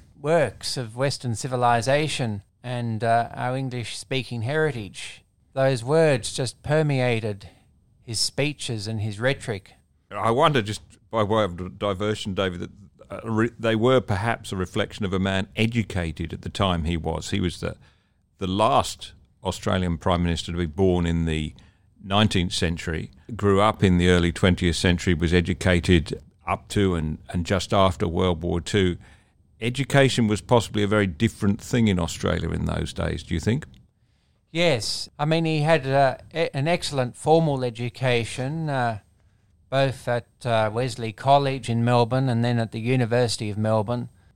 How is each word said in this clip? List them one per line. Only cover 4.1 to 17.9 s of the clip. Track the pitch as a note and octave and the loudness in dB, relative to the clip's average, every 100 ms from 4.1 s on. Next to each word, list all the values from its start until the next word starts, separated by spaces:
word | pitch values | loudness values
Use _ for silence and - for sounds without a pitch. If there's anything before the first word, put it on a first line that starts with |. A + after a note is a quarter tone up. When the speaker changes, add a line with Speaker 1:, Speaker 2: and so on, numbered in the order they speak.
| C3+ A#2 A#2+ | -4 -4 -4
Speaker 1:
heritage. | A2 D#3 D#3 A#2+ G2 - - - _ _ _ | -2 0 0 -2 -10 -12 -16 -16 _ _ _
Those | C3+ C3+ C3 | 0 2 2
words | A#2 D#3+ D#3+ G#2+ - | 2 4 4 2 -2
just | - B2 - | -6 -6 -6
permeated | - D3+ D3+ C3+ B2 A2+ G#2+ G2 - - _ _ _ _ | 0 2 2 2 2 0 -2 -6 -12 -20 _ _ _ _
his | - A2 | -8 -4
speeches | - - D3 C#3+ - A2+ G2+ | -2 -2 -2 -2 -6 -6 -6
and | A2 | -4
his | G#2+ G2+ | -4 -2
rhetoric. | B2+ C#3 B2+ G2 - _ _ _ - | -2 -2 -4 -8 -8 _ _ _ -12
Speaker 2:
I | G2+ A2 | -2 2
wonder, | A#2+ D#3+ C3+ | 4 4 4
just | G#2 G#2 - - _ | 0 -6 -12 -20 _
by | A2+ | -2
way | G2+ A2 | 2 2
of | G2 F2 F2+ F#2+ | 0 -2 -10 -6
diversion, | G2+ F#2+ G#2 G#2 G#2 | -4 -2 -2 -4 -4
David, | F#2+ F#2+ F2 | -2 -2 -4
that, | F#2 - F#2+ _ - | -12 -16 -20 _ -16
uh, | G2 | -12
re-, | A2+ A2 A#2+ - | -4 0 0 0
they | A2+ A2 | 0 2
were | A#2+ C3 | 4 4
perhaps | - G2 A2+ A2+ - | 2 -2 -2 -4 -4
a | G2 | -6
reflection | F2+ G#2+ G2+ - G2 | -4 -4 -4 -4 -4
of | |
a | F#2+ | 0
man | F#2+ F#2+ G2 - | 0 0 -2 -2
educated | A#2 A#2+ G#2 F2+ E2 D#2 D#2+ | -2 0 -2 -4 -6 -6 -8
at | - | -10
the | - | -8
time | - G2 E2+ D#2+ | -2 0 0 -2
he | E2+ | -2
was. | D#2+ D#2+ - | -4 -6 -4
He | G2 | -2
was | F2+ - | -2 -4
the, | E2+ - - | -8 -10 -20